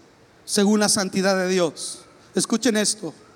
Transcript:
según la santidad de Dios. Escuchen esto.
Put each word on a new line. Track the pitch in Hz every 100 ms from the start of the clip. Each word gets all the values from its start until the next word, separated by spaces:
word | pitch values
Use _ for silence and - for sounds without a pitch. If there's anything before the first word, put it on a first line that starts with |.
| - _ _ _ -
según | - 202 214
la | 208
santidad | 214 185 196 190 190
de | 185
Dios. | 185 165 - - - - - -
Escuchen | 185 - 226 254 214
esto. | 202 - 160 - -